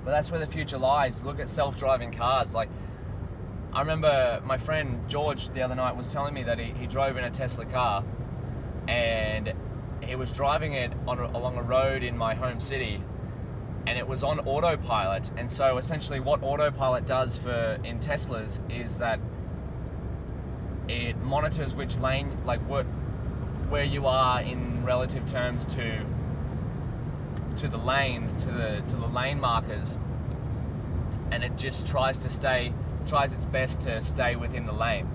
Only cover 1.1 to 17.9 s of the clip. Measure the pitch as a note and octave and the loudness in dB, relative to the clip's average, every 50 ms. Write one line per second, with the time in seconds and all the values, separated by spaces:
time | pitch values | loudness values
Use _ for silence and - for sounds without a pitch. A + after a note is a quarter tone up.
1.1 | A2+ - - C3+ C#3+ C#3+ - - - D#3+ C#3+ C#3 C3+ - C#3 C3 C3+ B2+ A#2+ A#2 | 0 -2 -6 -4 -4 -4 -6 -4 0 0 0 0 0 0 2 2 2 2 2 -4
2.1 | A2 - A#2 B2 C3+ C3 A#2+ G#2 - A2+ A2+ - - - - - - - - - | -4 0 2 4 4 4 2 2 0 -2 -2 -2 -4 -8 -8 -8 -8 -8 -8 -6
3.1 | - - - - - - - - - - - - - C3 C#3 D#3 D#3+ D#3 D#3 D3+ | -6 -6 -6 -6 -6 -8 -8 -8 -8 -8 -8 -4 -2 0 0 2 2 6 6 6
4.1 | C#3+ C3+ B2+ B2 A#2 - - C#3 C3 B2+ - D#3 D#3 D#3 D3 C3+ B2 A#2+ - - | 8 8 6 4 2 0 0 0 0 0 0 0 0 0 0 -2 -2 -4 -4 -2
5.1 | - D3 D3 D3+ C#3+ B2+ - - - B2+ B2+ B2+ B2+ B2+ B2+ B2+ B2 B2 B2 - | -2 0 2 0 0 0 -4 -6 -2 -2 -2 0 0 0 0 0 0 -2 -4 -4
6.1 | - C#3+ C#3+ C#3+ C#3+ C#3 B2 A#2 A#2 A#2 A#2 A2+ A2+ A#2 B2 B2+ C3 C3+ C3+ C3+ | -2 -2 -2 0 -2 -2 0 0 0 0 0 -4 -4 -4 -4 -2 2 2 2 2
7.1 | C3 B2+ B2 A#2+ - - C3+ B2+ - A#2 A2+ A2 - B2+ B2 A#2 G2+ G2 - - | 2 0 -2 -2 -2 -2 -2 -2 -2 -4 -6 -2 0 2 2 2 2 2 0 -2
8.1 | - - - - - - - - - - - - - - - - A#2 A#2+ A#2 A#2 | -4 -6 -6 -6 -6 -6 -6 -6 -6 -6 -6 -6 -6 -6 -2 0 2 2 2 2
9.1 | A2+ A2 A2 G#2+ G#2+ G#2+ G#2+ G#2+ - - - - - - - - - - - B2 | 2 2 0 0 0 -2 -2 -2 -4 -4 -6 -6 -8 -6 -6 -6 -6 -6 -6 -4
10.1 | B2+ B2+ B2+ B2 - - C#3 C#3 D3 D#3 D#3 D3+ C#3+ C3+ B2 A#2+ B2+ - - B2 | -4 -4 -4 -4 -2 0 2 2 4 2 2 0 0 0 -2 -2 -2 -4 -2 -2
11.1 | B2 A#2+ B2 A#2+ - B2 A#2+ B2+ B2 A#2+ A#2 A#2+ B2+ C3 C3+ C3+ C3+ C3 B2 B2 | -2 -2 -2 -2 -2 -2 -2 -2 -2 -2 0 4 4 6 6 6 2 2 0 0
12.1 | A#2+ A#2 A#2 A2 A2 A2+ B2+ B2+ A#2+ A2+ - - C#3 C3+ B2+ A2 G2+ F#2+ G2 - | 0 0 0 0 0 0 0 -2 -2 -2 -4 -2 -2 -2 0 -2 -2 -4 -4 -6
13.1 | - - - - - - - - - - - - - - - - A#2+ B2 A#2 B2+ | -6 -6 -6 -6 -6 -6 -6 -6 -6 -8 -6 -6 -6 -4 -2 -2 -2 0 -2 -2
14.1 | C3 B2+ C#3+ C#3 D#3 D3+ - C#3 C3+ D3 E3 E3+ D#3 - - - A#2 G#2+ G2 F#2+ | -2 0 2 2 0 0 0 0 0 4 4 4 2 2 0 2 2 2 4 2
15.1 | G2 F#2+ - - - - A#2+ A#2+ - - C#3 C3+ C3 B2 B2+ - D#3+ D3+ - - | 2 0 -2 -4 -6 -6 -4 -4 0 4 4 4 4 4 0 0 -2 -2 -2 -2
16.1 | D3 C3 B2+ C3+ D3+ C#3+ C3 C3+ C#3 D3 D3+ D3 C#3 C3 C3+ C3 B2+ B2 - - | -2 -2 2 2 2 2 2 0 2 4 2 2 2 2 2 4 4 2 2 2
17.1 | C3 C3 C3 B2 A#2 - - B2 A#2+ A#2 A#2 A2+ A2 G2+ - A2+ | 2 2 2 2 0 -2 -2 -2 0 0 2 0 0 -2 -2 -4